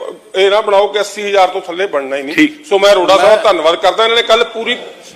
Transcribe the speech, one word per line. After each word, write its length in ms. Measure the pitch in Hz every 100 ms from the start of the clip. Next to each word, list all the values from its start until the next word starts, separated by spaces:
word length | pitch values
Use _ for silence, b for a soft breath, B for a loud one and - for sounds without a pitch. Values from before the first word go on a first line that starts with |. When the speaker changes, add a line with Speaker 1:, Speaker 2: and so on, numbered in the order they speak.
| - - - 190
Speaker 1:
ਇਹ 160 | 196
ਨਾ 100 | 208
ਬਣਾਓ 260 | 214 196 208
ਕਿ 120 | 208
ਅੱਸੀ 240 | 196 208
ਹਜ਼ਾਰ 240 | 202 196 180
ਤੋਂ 140 | 185
ਥੱਲੇ 260 | 180 170 196
ਬਣਨਾ 280 | 151 135 139
ਹੀ 80 |
ਨਹੀਂ। 120 | 139 151
Speaker 2:
ਠੀਕ। 300 | 151 - -
Speaker 1:
ਸੋ 140 | 196
ਮੈਂ 120 | 196
ਅਰੋੜਾ 260 | 196 170 190
ਸਾਹਿਬ 120 | 202
Speaker 3:
ਮੈਂ 80 | 214
Speaker 1:
ਧੰਨਵਾਦ 380 | 220 175 156 170
ਕਰਦਾ, 280 | 185 180
ਇਹਨਾਂ 120 | 226 233
ਨੇ 80 |
ਕੱਲ੍ਹ 220 | 226 226 233
ਪੂਰੀ 320 | 226 226 247 - - B